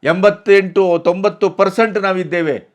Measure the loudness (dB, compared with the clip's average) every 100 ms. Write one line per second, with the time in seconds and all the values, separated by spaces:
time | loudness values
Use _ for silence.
0 | -2 2 2 0 2 2 2 0 0 0
1 | 0 0 -2 -2 -4 0 -2 0 -2 -2
2 | -4 -4 -4 -4 -2 -4 -8